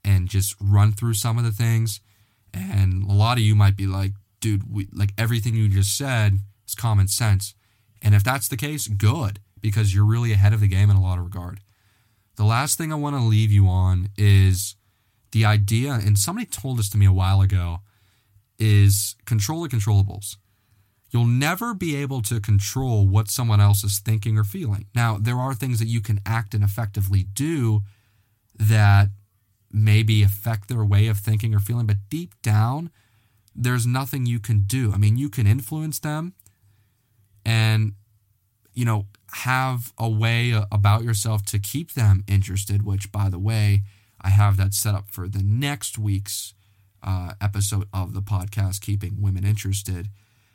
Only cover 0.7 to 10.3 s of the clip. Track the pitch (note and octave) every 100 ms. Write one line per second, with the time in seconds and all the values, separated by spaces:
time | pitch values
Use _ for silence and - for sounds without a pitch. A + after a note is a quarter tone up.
0.7 | G2+ G#2+ G#2 A#2 G#2+ A#2 A2 A#2 G#2 A#2
1.7 | A2+ A2+ - _ _ _ _ _ F3 F#3+
2.7 | G2+ F#2+ F#2 G2 G2 A2+ B2 A2 G#2 G2
3.7 | G2 G2 F#2+ G2 G2 _ _ A2 G2+ G2+
4.7 | G#2+ - - G2+ G2+ A2+ A#2+ A2 A2+ G#2+
5.7 | G2 G2 - C#3 A#2+ G#2 G2 - _ -
6.7 | - A2+ G#2 F#2+ - A2 F#2+ - - _
7.7 | _ _ _ G#2 G#2 G#2 C3+ - A#2+ C#3+
8.7 | D3+ - G2+ G#2+ D#3 G#2 G2+ _ _ A2
9.7 | G#2 G#2 F#2+ G#2 A2+ A#2